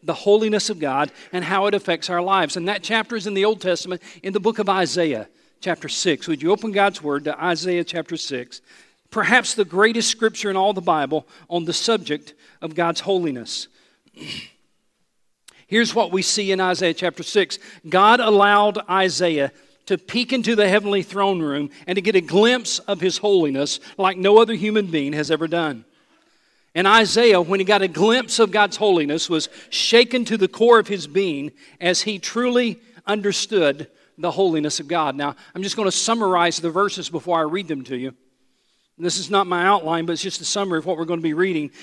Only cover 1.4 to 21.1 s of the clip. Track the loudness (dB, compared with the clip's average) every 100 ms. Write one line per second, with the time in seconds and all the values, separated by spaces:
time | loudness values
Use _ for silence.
1.4 | -2 0 2 0 0 -4 -2 -4 0 2
2.4 | 0 -2 -4 -4 -2 -2 -2 -6 -6 0
3.4 | 0 0 -2 -4 -4 -10 -12 -14 -6 -2
4.4 | -2 -2 0 0 0 0 -2 -2 -8 _
5.4 | _ _ -6 -6 -6 -4 -2 -2 -2 -4
6.4 | 0 -2 -2 0 0 0 -6 -6 -6 -6
7.4 | -4 -4 -4 -4 -4 -8 -8 -10 -8 -10
8.4 | -10 -18 _ -20 _ _ _ -4 2 2
9.4 | 2 -2 -2 2 2 2 -2 -2 -2 -2
10.4 | -4 0 0 0 0 0 0 -4 -6 -18
11.4 | -6 -4 -2 -4 0 -2 -2 -8 -8 -20
12.4 | _ _ -10 -4 -2 -2 -2 -2 -2 -6
13.4 | -10 -12 -12 _ _ _ _ -20 -16 -14
14.4 | -16 _ _ _ _ _ _ _ _ _
15.4 | _ -20 -4 0 2 2 0 0 -2 -2
16.4 | 0 0 0 0 0 0 -4 -6 -4 0
17.4 | 0 -2 -16 -20 -2 4 6 6 6 6
18.4 | 6 6 4 0 -2 0 0 0 0 2
19.4 | -2 -4 _ _ -4 -4 -2 -4 -2 -2
20.4 | 0 2 4 4 2 -2 -2